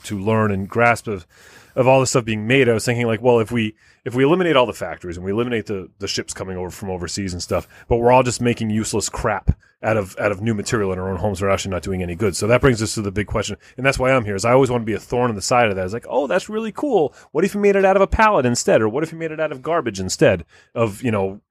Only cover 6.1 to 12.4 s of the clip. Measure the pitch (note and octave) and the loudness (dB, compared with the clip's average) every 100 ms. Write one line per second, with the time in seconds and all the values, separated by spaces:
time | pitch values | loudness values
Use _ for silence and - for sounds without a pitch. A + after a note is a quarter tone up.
6.1 | - - - F#2 F#2 F2+ - G2 F2+ E2+ | -8 -8 -10 -10 -8 -10 -10 -8 -8 -6
7.1 | - G2 F2 - F2+ - - - A#2+ A#2+ | -6 -6 -8 -4 -4 -6 -16 -2 2 6
8.1 | B2+ B2 - A#2+ A2+ A2+ G#2+ G#2+ G#2+ - | 6 4 0 -2 0 -2 -2 -2 -4 -4
9.1 | - A2+ G2 - - _ _ A2+ A2 F#2+ | -4 -4 0 0 0 _ _ -2 -2 -2
10.1 | - G#2+ G2 A2+ G#2 G2 A#2 G2 F#2 F#2+ | -4 -2 -2 -2 -2 -2 -2 -2 -4 -4
11.1 | F2+ G#2+ F#2 G2 F#2+ G2+ F2+ G2 F#2 F2 | -4 -4 -2 -2 -2 -2 -6 -4 -4 -4
12.1 | E2+ G#2 D#2+ | -2 -2 0